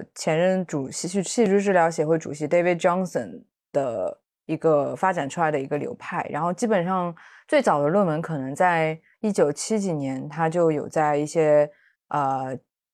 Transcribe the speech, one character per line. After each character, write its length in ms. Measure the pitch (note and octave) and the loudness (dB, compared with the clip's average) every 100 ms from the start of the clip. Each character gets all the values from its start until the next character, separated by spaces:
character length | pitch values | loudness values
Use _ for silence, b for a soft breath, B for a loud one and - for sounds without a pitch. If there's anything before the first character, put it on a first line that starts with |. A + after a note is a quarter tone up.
| - | -2
前 240 | - - D#3+ | -8 -2 2
任 280 | F#3 F#3 F3 | 2 0 -2
主， 260 | D3+ C3+ | -4 -6
戏 160 | - E3+ | -8 -6
剧， 160 | G3 | -4
戏 220 | E3+ - G#3+ | -2 0 2
剧 160 | G3+ | 4
治 100 | G3+ | 4
疗 180 | F3+ E3 | 4 4
协 160 | E3 D3+ | 2 0
会 120 | E3 | 0
主 160 | - | -2
席 120 | D3 D3 | -6 0
David 320 | F3 F3 E3+ | 2 2 2
Johnson 680 | F3+ F3+ F#3 D3+ G2+ E2 - _ _ | 2 2 -2 -4 -6 -10 -20 _ _
的 480 | C#3+ C3+ A2 F#2 - _ _ - | -4 -2 -2 -4 -6 _ _ -8
一 100 | D#3 | -2
个 360 | E3 D3 C3+ | 2 2 2
发 200 | C3 F#3+ | 0 -2
展 160 | F3 C#3 | 0 -4
出 100 | - | -2
来 100 | D#3+ | 0
的 80 | D3 | 0
一 80 | C3+ | -2
个 120 | D3 | -4
流 160 | C#3 | -6
派， 340 | - - F3 - | -10 -10 -8 -6
然 140 | D3 | -4
后 80 | E3+ | -4
基 160 | F3+ A3+ | -2 0
本 160 | G3+ | 0
上 320 | F3 F#3+ F3 E3 B B B | 0 -2 -4 -8 B B B
最 140 | D4+ | 0
早 200 | A#3 D3+ | 2 2
的 60 | C#3+ | 2
论 180 | G3 F#3 | 2 2
文 160 | D3+ | 0
可 160 | E3 D#3 | -4 -6
能 160 | C3 | -4
在 460 | C#3+ F3+ E3+ D#3+ D#3+ b b | 0 2 2 0 -4 b b
一 100 | G#3+ | -2
九 180 | G3+ D3 | 2 2
七 300 | D3 - A3 | 0 -2 -2
几 140 | G3 | -2
年， 340 | D#3 C3+ C3 D3 | -2 -4 -6 -8
他 220 | D3+ D#3+ | -4 -2
就 240 | F3 E3 | 2 2
有 160 | D3+ - | 0 -2
在 260 | D#3+ D3+ D3 | 0 0 0
一 100 | D3+ | 0
些， 460 | E3+ D#3 D3 D3 b b b - | 2 4 6 4 b b b -6
呃， 500 | D3 C3+ C3 C3 B2+ _ _ _ | -2 -2 -2 -6 -10 _ _ _